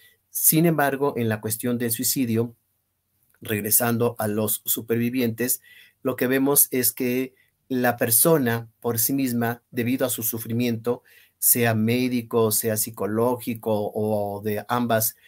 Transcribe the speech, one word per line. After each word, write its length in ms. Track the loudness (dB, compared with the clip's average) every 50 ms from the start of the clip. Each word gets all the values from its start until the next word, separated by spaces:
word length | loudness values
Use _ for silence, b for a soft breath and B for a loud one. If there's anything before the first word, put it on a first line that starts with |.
| b b b b b _
Sin 360 | -8 0 2 4 6 6 6
embargo, 500 | 4 4 4 2 0 2 0 0 0 0 0
en 120 | 0 0
la 120 | -2 -2
cuestión 360 | -2 -6 -6 -4 -2 -2 -2 0
del 120 | -2 -2
suicidio, 640 | -2 -2 -2 -2 0 0 0 0 2 0 0 -2 -4 _ _ _ _ _ _ _ _ _ _ _ _ _ _ _ _ _
regresando 760 | -6 -4 -4 -2 0 0 0 2 2 2 2 2 0 0 0 -2
a 80 | -4 -2
los 340 | 0 0 0 -2 -2 -4 -4
supervivientes, 960 | -6 -6 -6 -2 -2 -2 0 0 -2 0 0 -2 -2 0 -2 -2 -2 -2 -4 B B B B B B B B -4
lo 120 | -4 -2
que 120 | 0 0 2
vemos 400 | 2 2 2 2 4 2 2 2
es 220 | 2 0 0 0 -2
que 420 | -2 -2 -2 0 0 -2 -4 b b b b b _ _ -4
la 280 | -2 0 2 2 2 2
persona 720 | 0 2 2 4 4 4 4 4 4 2 0 -2 -4 -8 _ _
por 180 | -4 -4 -2 -2
sí 140 | -2 -2 0
misma, 500 | -2 -2 -2 -2 0 0 -2 -2 -6 _ _
debido 340 | -4 -4 -2 -2 0 0 -2
a 40 | -2
su 140 | -2 -4 -6
sufrimiento, 800 | -6 -6 -6 -6 -4 -4 -2 0 0 -2 -2 -2 -4 -4 -4 b b b b b b b b
sea 360 | 0 2 2 4 4 2 4
médico, 760 | 2 2 2 2 2 0 0 0 -2 -4 0 2 2 2 4
sea 260 | 2 0 0 0 0 -2
psicológico 1120 | -2 -6 -6 -6 -4 -2 0 0 2 0 0 -2 -4 -6 -6 -6 -2 -2 -2 0 -2 -2 -2
o 480 | -2 -2 0 0 0 -2 -4 -6 -6 -4
de 220 | -4 -4 -4 -4 -2
ambas 460 | -2 -2 0 2 2 0 0 0 b b b